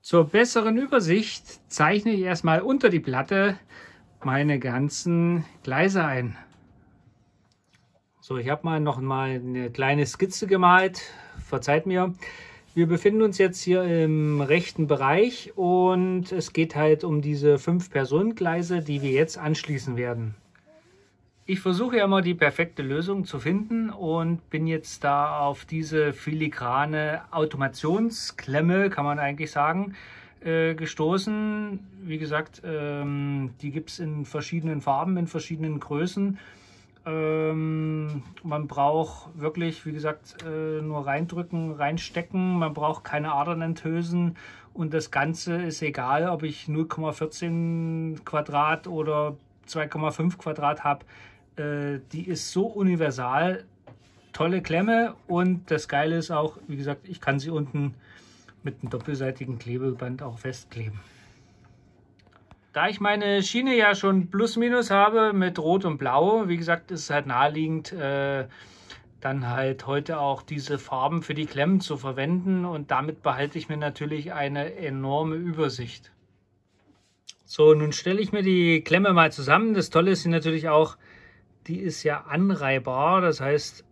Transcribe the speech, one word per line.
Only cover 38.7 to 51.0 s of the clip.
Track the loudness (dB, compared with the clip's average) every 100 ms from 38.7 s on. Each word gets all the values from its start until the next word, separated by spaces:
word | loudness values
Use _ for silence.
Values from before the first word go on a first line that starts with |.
| 0 2 2 0 -6 -18 -6
wirklich, | -6 -2 -4 -4 -8
wie |
gesagt, | -6 -6 -6 -12 -16
äh, | -10 -6 -4 -4
nur | -4 -6 -4
reindrücken, | -4 -4 -6 -6 -6 -6
reinstecken. | -4 -2 -2 -6 -8 -6 -2 0 0
Man | -2
braucht | -2 -2 -4
keine | -4 -4 -2
Adern | -2 0 -2
enthülsen. | -4 -4 -4 -2 -2 0 0 -2 -14 -20 -20
Und | -8 -2
das | -2 -2
Ganze | -2 -2 -4 -4 -4
ist | -4 -4
egal, | -6 -4 0 0 0
ob | -2
ich | -4 -8 -6
null | -4 -2
Komma | -4 -6
vierzehn | -4 -6 -6 -4 -2 -2 -2 -4 -4 -6 -8 -6
Quadrat | -4 -2 0 0 0 -4
oder | -4 -2 0 -2 -6 _ _
zwei | -10 -6 -6
Komma | -2 -4
fünf | 0 -2 -2
Quadrat | -6 -2 -2 0
hab. | -2 -2